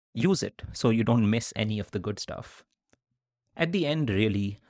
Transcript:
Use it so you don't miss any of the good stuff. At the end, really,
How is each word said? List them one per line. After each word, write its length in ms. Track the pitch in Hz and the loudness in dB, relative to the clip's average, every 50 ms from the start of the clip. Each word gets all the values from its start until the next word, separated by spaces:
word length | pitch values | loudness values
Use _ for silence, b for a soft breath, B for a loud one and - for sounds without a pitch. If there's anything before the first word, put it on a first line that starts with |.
| _ _ | _ _
Use 320 | _ 120 113 185 190 - - | _ 0 2 2 2 2 0
it 180 | - - - - - | -6 -8 -12 -16 -14
so 180 | - - - 120 | -8 0 2 2
you 120 | 113 113 | 4 4
don't 260 | 110 110 117 120 110 101 | 2 4 4 4 4 4
miss 240 | 110 117 - - - | 2 0 -2 -4 -4
any 240 | - 107 107 107 104 | -4 -4 -2 -2 -4
of 100 | 98 - | -6 -6
the 80 | - 101 | -8 -6
good 220 | 85 107 101 - | -6 -6 -8 -8
stuff. 420 | - - - - - - - - _ _ _ _ _ _ _ _ _ _ _ _ _ _ _ _ _ _ _ | -10 -10 -10 -12 -12 -16 -20 -20 _ _ _ _ _ _ _ _ _ _ _ _ _ _ _ _ _ _ _
At 160 | - 165 165 | -4 -2 0
the 160 | 175 196 160 143 | 0 0 0 2
end, 200 | 151 160 151 113 | 0 0 0 0
really, 520 | 98 98 107 107 98 101 101 101 104 - _ | 2 2 2 2 2 0 -2 -2 -6 -10 _